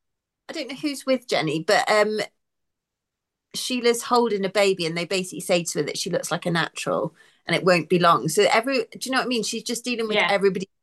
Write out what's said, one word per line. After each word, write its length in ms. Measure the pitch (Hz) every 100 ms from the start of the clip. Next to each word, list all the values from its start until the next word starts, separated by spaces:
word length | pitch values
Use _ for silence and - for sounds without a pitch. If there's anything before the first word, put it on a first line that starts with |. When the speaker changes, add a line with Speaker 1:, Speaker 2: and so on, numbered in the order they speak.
| _ _ _ _ -
Speaker 1:
I 40 |
don't 160 | 311 254
know 60 | 277
who's 300 | 294 269 -
with 220 | 262 -
Jenny, 360 | 175 160 160
but, 260 | 170 196 -
um, 300 | 214 214 214 - _ _ _ _ _ _ _ _ _ _ _ _
Sheila's 500 | - - 254 233 233
holding 400 | - 247 233 202
a 40 | 190
baby 380 | 208 202 190 160
and 100 | 170
they 80 |
basically 360 | 170 190 185 -
say 220 | - 180
to 160 | 170 170
her 40 |
that 140 | 147 -
she 120 | 190
looks 200 | 175 -
like 160 | 165 175
a 40 |
natural 640 | 170 156 - - 180 170 _ _ _ -
and 80 |
it 100 | 165
won't 240 | 175 175 -
be 100 | 180
long. 300 | 170 151 147
So 180 | 208 196
every, 340 | 220 240 262
do 140 | - 196
you 80 | 240
know 60 | 262
what 60 | 220
I 20 |
mean? 140 | 240
She's 200 | 202 226
just 220 | 208 233
dealing 240 | 254 233 220
with 120 | 214
Speaker 2:
Yeah. 80 | 175
Speaker 1:
everybody's 400 | 196 196 190 185 _